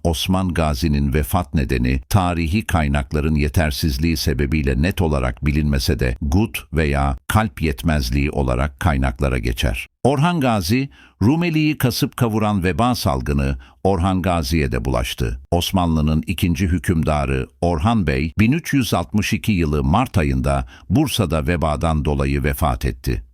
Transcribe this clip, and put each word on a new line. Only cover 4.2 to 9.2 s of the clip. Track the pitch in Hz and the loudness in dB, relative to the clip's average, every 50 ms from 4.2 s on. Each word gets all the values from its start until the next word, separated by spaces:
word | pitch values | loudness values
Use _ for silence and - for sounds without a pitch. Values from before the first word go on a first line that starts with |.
| - 80 69 62 71 65 76 78 69 67 65 64 | 0 -2 0 0 0 0 0 0 0 0 0 2
net | 73 92 101 - | 0 0 0 0
olarak | 95 78 73 71 62 62 60 - 71 | 0 0 0 0 -2 -2 -4 -2 -2
bilinmese | 76 69 73 76 73 71 65 - - 73 53 | 0 0 2 0 2 0 0 0 0 0 0
de | 65 62 60 - | 0 -2 -2 -4
gut | - 73 78 95 113 - - - - _ | -2 0 2 2 0 0 -4 -12 -12 _
veya | - 78 80 71 71 69 69 69 67 - _ - | -2 0 0 0 0 0 0 -2 -2 -4 _ -2
kalp | - 104 110 110 - - | 0 0 0 0 -4 -4
yetmezliği | 80 78 71 - - 85 78 73 67 58 62 71 69 73 | -4 -4 -4 -2 -2 0 0 0 0 0 0 0 0 0
olarak | - 67 69 64 62 62 69 73 - - | -2 -2 0 0 0 0 -2 -4 -6 -2
kaynaklara | - 92 71 65 65 65 64 - | -2 0 0 2 0 -2 -2 -2